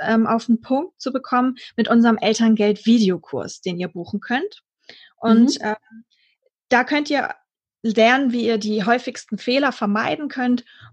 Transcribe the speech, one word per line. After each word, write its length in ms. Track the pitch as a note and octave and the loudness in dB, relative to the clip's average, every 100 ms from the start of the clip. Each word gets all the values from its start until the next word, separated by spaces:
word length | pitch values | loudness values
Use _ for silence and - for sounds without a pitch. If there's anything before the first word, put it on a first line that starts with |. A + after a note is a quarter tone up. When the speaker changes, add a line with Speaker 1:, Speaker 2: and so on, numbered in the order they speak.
Speaker 1:
ähm, 260 | F3 A3 A3+ | -2 0 2
auf 180 | A3+ - | -2 0
den 140 | A3+ | -2
Punkt 400 | - C4 F4+ _ | 0 -4 -4 _
zu 100 | C4+ | -6
bekommen 420 | B3+ - B3 B3+ B3+ - - | -6 -2 -2 0 -4 -10 -6
mit 120 | A3 | 2
unserem 280 | A#3 A#3 A3 | 4 4 2
Elterngeld-Videokurs, 1400 | G#3 A3 A3+ A3 G#3 G3+ A3 A#3 G3 F3 - C3 - - | 0 2 2 4 2 0 2 4 4 0 -6 -8 -8 -10
den 180 | F#3 F3 | -10 -6
ihr 100 | F3+ | -8
buchen 300 | F3+ E3+ G3+ | -10 -10 -10
könnt. 420 | - B3 G4+ - _ _ - - - _ | -6 -6 -6 -12 _ _ -20 -20 -20 _
Und, 400 | A3+ A3+ B3 - | 2 4 4 2
Speaker 2:
Mhm. 0 | |
Speaker 1:
ähm, 140 | G#3+ G#3+ _ A3+ - _ _ _ _ _ _ | -6 -8 _ -20 -20 _ _ _ _ _ _
da 140 | A#3+ | 0
könnt 260 | B3+ D4 D4 | 2 -2 -2
ihr 260 | C#4+ - - _ _ _ _ | -2 -4 -10 _ _ _ _
lernen, 480 | A3+ A3 A3+ C4 C#4 | -4 2 4 4 0
wie 120 | A#3+ A3+ | 0 -2
ihr 120 | A3+ | -2
die 260 | G#3+ G#3+ | -2 -2
häufigsten 540 | F#3+ B3 B3+ - - G#3 | 0 0 -2 -12 -12 -8
Fehler 340 | - C4 C#4 | -2 0 0
vermeiden 560 | - G#3+ G#3 A#3+ D#4 D4 | -2 -2 -2 -2 -4 -6
könnt 380 | - B3 B3 - - - | -4 -2 -2 -4 -20 -20